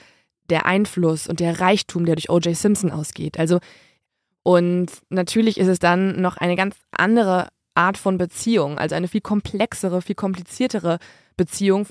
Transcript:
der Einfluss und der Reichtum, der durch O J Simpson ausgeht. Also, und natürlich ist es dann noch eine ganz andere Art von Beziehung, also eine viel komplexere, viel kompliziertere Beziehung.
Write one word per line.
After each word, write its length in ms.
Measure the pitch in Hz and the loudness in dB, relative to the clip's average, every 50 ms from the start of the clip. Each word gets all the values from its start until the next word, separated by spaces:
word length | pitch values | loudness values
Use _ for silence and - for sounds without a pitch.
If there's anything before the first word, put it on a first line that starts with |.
| - _ _ _ _ _ _ _ _ - | -18 _ _ _ _ _ _ _ _ -2
der 160 | 165 - - | -2 0 0
Einfluss 640 | - 185 196 208 202 - 180 175 165 160 151 - - | 0 0 0 0 0 0 0 0 0 0 -2 -4 -6
und 120 | 170 160 | -4 -2
der 200 | 175 170 165 - | -2 -2 0 0
Reichtum, 440 | 185 180 208 202 - - - 175 170 | 2 2 2 2 0 -4 -4 -2 0
der 120 | 165 160 | 0 0
durch 120 | 156 - - | 0 0 0
O 100 | 170 175 | 2 2
J 180 | 165 170 170 | 2 2 0
Simpson 340 | - - 202 208 - - 170 | 0 2 2 2 2 0 -2
ausgeht. 480 | - 151 151 - - - 160 151 - 165 | -2 -4 -6 -8 -8 -8 -8 -6 -4 -2
Also, 220 | 165 160 175 180 - - - - _ _ _ _ _ _ _ _ _ _ _ _ _ | 0 2 2 0 0 -4 -12 -20 _ _ _ _ _ _ _ _ _ _ _ _ _
und 460 | 180 180 175 175 175 175 180 180 170 - - - _ | 4 4 4 4 4 2 0 0 -2 -6 -12 -12 _
natürlich 480 | 185 185 180 175 - 220 226 226 208 - | -4 -2 -2 0 2 2 2 2 2 2
ist 100 | 190 185 | 2 2
es 100 | 185 175 | 2 2
dann 420 | - 175 175 180 190 190 180 185 | 2 2 2 2 2 0 0 0
noch 160 | 185 180 - | -2 -2 -2
eine 200 | - - 175 180 | -2 -2 -2 0
ganz 200 | 185 190 202 - - _ _ | -2 -2 -4 -6 -10 _ _
andere 580 | - - 175 196 226 233 220 190 185 180 - - - _ _ _ _ | -4 -2 2 2 4 4 4 4 2 0 0 -4 -8 _ _ _ _
Art 200 | 160 170 185 196 | 0 0 0 0
von 220 | - - 196 190 180 | 0 -2 0 0 0
Beziehung, 600 | 180 175 - - - 226 233 196 147 143 147 - | -2 -4 -4 -4 -2 0 2 2 2 0 -2 -4
also 160 | - 151 151 | -4 -4 -2
eine 140 | 156 175 175 | -4 -4 -2
viel 120 | - 214 | -4 -4
komplexere, 800 | - - 214 208 - - - 196 214 - - - - 185 175 180 180 | -2 -2 -2 -2 -2 -2 -2 -2 -2 -2 -2 -4 -4 -2 -2 -2 -2
viel 120 | - 196 | -4 -6
kompliziertere 840 | - - 190 190 180 180 - - - 254 254 - 208 165 170 165 170 - - - _ _ _ _ | -4 -4 -4 -6 -6 -10 -12 -4 -4 -2 -2 -2 -2 -2 -2 -2 -2 -4 -10 -20 _ _ _ _
Beziehung. 500 | - 180 - - - 202 196 190 196 208 - | -2 -2 -2 -2 0 0 2 2 2 0 -4